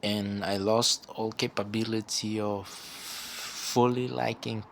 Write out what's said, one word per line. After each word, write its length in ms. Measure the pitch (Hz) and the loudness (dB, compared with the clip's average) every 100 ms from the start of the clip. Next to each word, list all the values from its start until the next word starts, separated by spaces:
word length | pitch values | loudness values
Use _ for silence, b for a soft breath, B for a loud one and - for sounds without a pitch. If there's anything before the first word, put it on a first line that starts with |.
And 420 | 104 104 101 101 | 0 0 0 -2
I 120 | 101 101 | 0 0
lost 480 | 98 113 120 - - | 4 6 6 2 -2
all 240 | - 110 | -4 -4
capability 1080 | 110 123 - 101 110 110 110 107 - 110 107 | 0 -2 -2 -2 0 0 -2 -2 -2 -2 0
of 280 | 104 101 98 | 0 -2 -6
fully 1400 | - - - - - - - - - - 127 123 123 127 | -14 -14 -12 -10 -10 -10 -8 -8 -6 0 6 6 6 0
liking 540 | 123 120 113 - 113 107 | 0 0 -2 -4 -6 -6